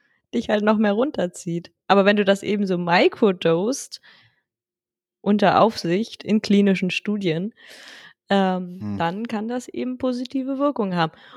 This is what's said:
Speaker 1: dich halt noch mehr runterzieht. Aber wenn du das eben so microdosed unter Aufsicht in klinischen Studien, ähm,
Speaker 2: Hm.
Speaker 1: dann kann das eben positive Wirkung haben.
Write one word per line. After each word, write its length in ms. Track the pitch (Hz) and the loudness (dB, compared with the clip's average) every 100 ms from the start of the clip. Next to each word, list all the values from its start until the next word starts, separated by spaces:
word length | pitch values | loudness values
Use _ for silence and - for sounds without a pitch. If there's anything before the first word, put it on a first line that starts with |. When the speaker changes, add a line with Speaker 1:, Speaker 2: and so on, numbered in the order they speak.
| _ _ _ | _ _ _
Speaker 1:
dich 160 | 233 226 | -6 -2
halt 160 | 208 | 0
noch 140 | 208 214 | 2 2
mehr 160 | 208 | 2
runterzieht. 760 | 202 285 - 180 - 175 170 - _ - | 2 0 -2 -6 -6 -8 -6 -8 _ 0
Aber 200 | 202 196 | 4 4
wenn 100 | 208 | 4
du 80 | |
das 180 | 196 196 | 2 2
eben 240 | - 208 196 | 0 -2 -2
so 120 | 175 | -2
microdosed 1200 | 175 180 339 - 214 185 165 165 208 277 - - _ - _ _ _ _ _ _ _ _ _ _ | 2 4 2 4 2 2 2 2 0 -4 -8 -18 _ -20 _ _ _ _ _ _ _ _ _ _
unter 400 | 196 208 196 131 | -2 2 4 6
Aufsicht 640 | 208 - 165 185 226 - | 4 2 -2 -2 -4 -8
in 180 | - 208 | -2 0
klinischen 500 | - 202 202 185 180 | 2 4 4 2 -2
Studien, 600 | - - 208 190 160 202 - - - - - - _ - | -4 -4 -4 -2 -2 -4 -10 -20 -20 -20 -20 -20 _ -2
ähm, 480 | 196 190 185 180 185 | 2 2 0 -6 -8
Speaker 2:
Hm. 180 | 208 202 | -6 -4
Speaker 1:
dann 280 | 170 190 233 | -4 -4 -6
kann 220 | 214 220 | -6 -6
das 200 | 247 - | -8 -8
eben 280 | - 247 254 | -8 -8 -4
positive 640 | 254 247 254 269 262 269 | -4 -4 -6 -6 -4 -2
Wirkung 360 | 285 254 196 | -2 0 -2
haben. 180 | 180 160 - - | -2 -2 -4 -20